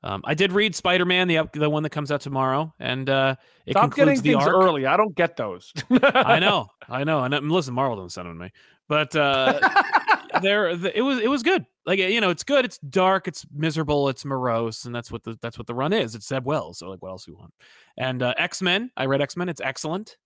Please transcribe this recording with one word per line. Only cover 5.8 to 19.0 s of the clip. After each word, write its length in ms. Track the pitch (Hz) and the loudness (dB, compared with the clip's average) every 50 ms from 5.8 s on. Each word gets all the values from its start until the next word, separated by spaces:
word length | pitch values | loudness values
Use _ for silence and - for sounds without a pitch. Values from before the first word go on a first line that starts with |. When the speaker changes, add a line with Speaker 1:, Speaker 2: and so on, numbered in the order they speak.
Speaker 2:
<laughs> 80 | - _ | -4 _
Speaker 1:
I 480 | 247 254 254 277 - 254 262 - 233 160 | 2 4 4 4 4 4 4 4 4 4
know, 300 | 175 202 202 170 110 101 _ _ - - | 4 2 2 2 -2 -6 _ _ -16 -8
I 160 | 120 127 143 | -6 -4 -2
know, 200 | 151 160 147 127 | 0 0 0 0
and, 100 | 127 143 | 0 -2
um, 160 | 147 139 151 | -2 0 0
listen, 240 | 160 185 156 131 123 | 0 0 0 -2 -2
Marvel 220 | 123 139 135 117 101 | -2 0 0 -2 -4
doesn't 140 | 92 87 | -8 -10
send 160 | - - 90 87 | -12 -12 -10 -12
them 80 | 85 82 | -12 -12
to 60 | 87 | -14
me, 80 | 95 _ _ _ _ _ _ _ _ | -14 _ _ _ _ _ _ _ _
but, 280 | 147 151 151 - - | 0 0 0 0 0
uh, 440 | 156 147 139 139 135 135 254 262 294 - - - 403 370 - - 381 - - | 0 2 2 2 4 2 2 2 4 2 4 4 4 2 4 0 0 2 2
Speaker 2:
<laughs> 340 | 415 392 - - - - 180 | 0 0 0 -4 -4 0 2
Speaker 1:
there, 320 | 196 202 208 208 170 175 | 2 2 2 2 0 -2
the, 200 | 175 175 190 - | -2 -4 -2 0
it 60 | 208 | 0
was, 160 | 247 277 277 247 | 0 0 0 0
it 100 | 208 240 | 0 0
was 140 | 277 277 | 0 0
good. 240 | 226 302 381 - 127 _ _ _ _ - | 2 2 0 0 0 _ _ _ _ -2
Like, 100 | 185 196 | 0 0
you 240 | 185 185 214 233 | 2 2 2 2
know, 80 | 214 185 | 2 2
it's 140 | 175 - - | 0 0 0
good. 220 | - 285 277 247 | 2 2 2 2
It's 120 | 233 - - | 2 -4 -10
dark. 500 | - 139 - 190 185 185 190 190 - 185 | -16 -2 0 4 4 4 4 2 0 -4
It's 200 | 151 - - - | -10 -10 -16 -14
miserable. 560 | - 147 151 160 147 156 156 143 147 143 139 139 | -8 -4 -2 -2 0 -2 0 0 2 2 2 2
It's 140 | 131 - - | 0 -2 -6
morose, 600 | 143 135 131 127 127 117 113 117 117 113 - - | -6 -4 -2 0 0 0 0 0 -2 -6 -8 -10
and 80 | 123 120 | -8 -8
that's 180 | 120 117 - | -10 -10 -8
what 120 | - 117 _ | -12 -10 _
the, 160 | - 113 - | -10 -12 -10
that's 160 | - 117 - - | -10 -12 -10 -12
what 80 | 117 | -12
the 80 | - 123 | -10 -6
run 180 | 120 135 156 | -4 -2 0
is. 220 | 196 226 165 113 107 | 0 0 0 -2 -6
It's 140 | 113 101 - | -12 -10 -6
Zeb 180 | 135 135 123 | -6 -6 -4
Wells, 320 | 127 151 147 - 82 87 - | -2 -4 -4 -4 -8 -14 -14
so, 80 | 82 90 | -14 -14
like, 120 | 95 90 | -14 -12
what 80 | 95 92 | -12 -12
else 160 | 92 92 - | -12 -14 -14
do 60 | - | -18
you 60 | 78 87 | -20 -20
want? 180 | 85 80 _ _ _ _ - _ _ _ _ - | -20 -20 _ _ _ _ -20 _ _ _ _ -8
And, 240 | 123 131 127 123 | -6 -6 -4 -2
uh, 140 | 127 123 123 - | -2 -2 -2 -2
X-Men, 540 | 160 180 - - 190 180 180 202 233 254 _ | -4 -4 -4 -4 -2 0 0 -2 -4 -6 _
I 120 | - | -6